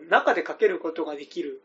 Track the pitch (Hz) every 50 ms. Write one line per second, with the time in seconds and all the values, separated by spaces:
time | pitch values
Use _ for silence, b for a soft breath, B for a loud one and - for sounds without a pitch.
0 | 151 165 190 247 - 311 240 - 156 - 151 - 226 208 185 170 - 160 160 165
1 | 160 151 147 143 139 - - 170 - - - - _